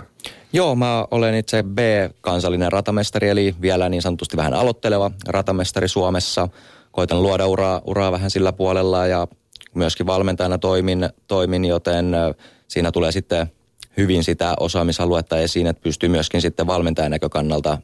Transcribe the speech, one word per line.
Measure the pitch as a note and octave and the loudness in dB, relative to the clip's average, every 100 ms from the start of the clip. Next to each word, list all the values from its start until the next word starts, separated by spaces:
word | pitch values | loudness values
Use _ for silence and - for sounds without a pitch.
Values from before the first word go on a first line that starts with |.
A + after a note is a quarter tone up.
| - _ - - - | -14 _ -18 -18 -4
Joo, | E3+ E3+ B2 | 0 2 2
mä | B2 A#2 - | 0 0 0
olen | A#2 A2+ A2 | 0 2 0
itse | G2+ A2 | 0 -2
B-kansallinen | G2 G2 A#2 G#2 F#2 - F2+ F2+ F2 F2+ F2 | -2 0 2 2 0 -4 -2 0 0 0 0
ratamestari, | G2 G#2 G#2 G2+ G#2+ G#2 | 0 0 -2 -2 0 2
eli | G2+ G2 F2 | 2 2 0
vielä | F#2 F#2 F2+ | 0 2 2
niin | F2+ | 0
sanotusti | F2+ E2 E2+ D#2+ | -2 -4 -4 -2
vähän | D#2 | 0
aloitteleva | D2 B2 A2+ A2+ G2+ G2+ F#2+ - | 2 0 0 0 2 0 -4 -4
ratamestari | G2 F#2+ F#2 F2+ G2 F2+ | -2 0 -2 -2 -2 0
Suomessa. | G2 F2+ F#2 - - F2 - - - _ | 0 0 0 -2 -2 -2 -6 -20 -20 _
Koitan | - F2 F2 | -4 0 2
luoda | G2 F#2+ F#2+ | 2 2 2
uraa, | F#2+ F#2+ F2+ E2 | 2 0 -2 -2
uraa | G2 F#2+ | 0 0
vähän | F2+ G2 | 0 -2
sillä | F#2+ F#2 | 0 0
puolella, | F#2+ F#2 F#2+ F#2 F#2 F#2 | 0 0 2 2 2 2
ja | F2+ F2 - _ - - F2 | 0 -2 -8 _ -20 -10 -2
myöskin | E2+ - F2+ | -2 -2 -2
valmentajana | F#2 F#2+ F2+ F2+ F2+ | 0 0 0 0 0
toimin, | F#2 F#2 F#2 F2+ F2+ - - | 2 2 2 0 -2 -6 -4
toimin, | F#2+ F2+ F#2 F2+ | 0 0 0 0
joten, | E2+ F2 F2 F2+ | 0 0 0 0
ö, | E2+ E2 - - _ - | 0 0 -4 -12 _ -8
siinä | F2 E2+ | -2 0
tulee | E2+ E2 | 0 0
sitten | F#2+ - E2+ D#2+ - _ - - - | -2 -2 -2 -2 -8 _ -20 -10 -2
hyvin | G2 F2 | 2 2
sitä | E2 E2 E2+ - | 0 0 -2 0
osaamisaluetta | E2+ F2+ E2+ D#2+ F2 E2+ D#2+ D#2+ | -2 0 0 0 0 0 0 -2
esiin, | E2 F2 E2+ | 0 0 0
että | D#2+ | -2
pystyy | E2 D2+ F2 | -4 -2 0
myöskin | E2+ D2+ F2 | 0 0 0
sitten | E2 - E2+ | -2 -2 -2
valmentajan | F2+ E2+ D#2+ D2+ | 0 0 0 -2
näkökannalta | D2+ D#2 D2+ D2+ D2+ D2+ D2 | -2 -2 -2 -2 0 -2 -4